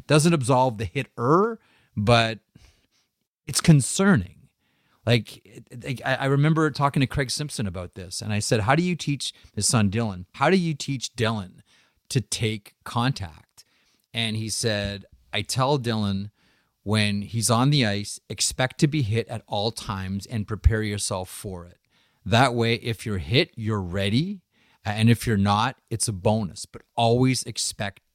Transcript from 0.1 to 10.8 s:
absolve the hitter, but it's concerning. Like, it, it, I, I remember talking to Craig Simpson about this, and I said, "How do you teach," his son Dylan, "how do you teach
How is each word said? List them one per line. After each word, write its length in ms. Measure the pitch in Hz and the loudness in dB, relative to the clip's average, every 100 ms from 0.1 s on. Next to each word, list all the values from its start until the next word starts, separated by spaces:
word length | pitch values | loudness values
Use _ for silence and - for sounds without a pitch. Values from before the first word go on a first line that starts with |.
| 151 160 | 4 6
absolve 440 | 165 127 127 131 107 | 4 4 4 2 0
the 80 | 101 | -6
hitter, 760 | 139 127 - 120 165 220 226 _ _ _ - | -6 -8 -2 2 4 2 -2 _ _ _ -2
but 440 | 104 117 113 110 _ _ - _ _ _ _ _ _ _ - | 4 4 4 -4 _ _ -20 _ _ _ _ _ _ _ -6
it's 140 | - | 2
concerning. 880 | - 151 - - 196 151 87 - _ _ _ _ _ _ - | 6 6 4 2 4 4 2 -10 _ _ _ _ _ _ 0
Like, 380 | 120 - - - | 0 0 -14 -20
it, 220 | 120 - | -20 -18
it, 300 | 120 123 123 135 | -12 -10 -6 -4
I, 100 | 123 | -2
I 100 | 139 | 0
remember 440 | 139 147 160 156 | 2 4 2 0
talking 300 | 135 139 143 | 0 0 2
to 80 | 131 | 0
Craig 240 | - 131 | 0 -4
Simpson 340 | - 147 - 104 | -4 -8 -6 -6
about 300 | 90 90 - | -6 -10 -12
this, 260 | 90 - | -12 -10
and 100 | 107 | -4
I 60 | 104 | -4
said, 220 | - 117 | 0 2
"How 140 | 101 151 | 4 2
do 80 | |
you 120 | 180 175 | 2 -2
teach," 380 | - 143 - - - - | -4 -6 -6 -12 -12 -4
his 120 | - | 0
son 220 | 123 101 | 2 2
Dylan, 360 | 107 113 90 92 | 0 -4 -6 -14
"how 160 | - 139 | -2 2
do 80 | 190 | 2
you 160 | 170 | 0
teach 420 | 147 | -4